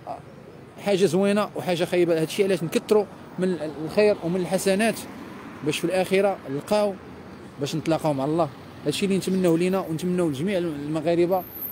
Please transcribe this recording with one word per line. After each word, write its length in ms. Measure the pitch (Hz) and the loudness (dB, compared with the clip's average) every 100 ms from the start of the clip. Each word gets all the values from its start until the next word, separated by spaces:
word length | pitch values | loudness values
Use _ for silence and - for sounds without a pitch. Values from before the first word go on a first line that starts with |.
| - - - - - - - - | -12 -12 -14 -18 -20 -20 -20 -6
حاجه 200 | 202 196 | 0 4
زوينه 440 | 185 170 202 202 208 151 | 4 4 4 2 0 -4
وحاجه 280 | 143 170 | -2 0
خايبه. 360 | 170 180 170 165 | 2 2 4 2
هادشي 240 | 160 - | 0 0
علاش 180 | 196 185 | 2 2
نكثروا 420 | 165 240 - 214 196 - - - | 0 -2 2 2 2 -6 -14 -2
من 180 | 185 175 151 143 | 0 0 -4 -6
الخير 320 | 156 180 208 202 | -2 4 4 4
ومن 160 | 165 185 | 0 0
الحسنات 540 | 170 185 190 190 226 - - - - - - - | 0 0 2 2 2 0 -8 -14 -14 -14 -16 -6
باش 140 | 139 147 | -4 -2
في 60 | |
الاخره 520 | 170 185 180 190 196 190 135 | 0 0 2 4 2 0 -6
نلقاو، 440 | 139 - 208 208 185 - - - - - - | -8 0 2 2 -2 -12 -16 -16 -16 -18 -6
باش 140 | 139 160 | -4 -2
نتلاقاو 360 | 165 156 160 | 0 2 2
مع 120 | 139 | 0
الله. 240 | 135 160 156 - - - - | 0 2 0 -2 -16 -6 -4
هادشي 200 | - 196 | 0 2
اللي 100 | 190 | 0
نتمناوه 420 | 175 190 180 165 | 0 2 4 4
لينا 220 | 185 190 | 2 0
ونتمناوه 500 | 170 160 180 180 170 | -2 -4 0 2 0
لجميع 280 | 131 180 190 | 0 -2 0
المغاربه، 840 | 175 143 143 156 151 170 170 185 - - - | -2 -4 -4 -2 0 2 4 2 -2 -12 -8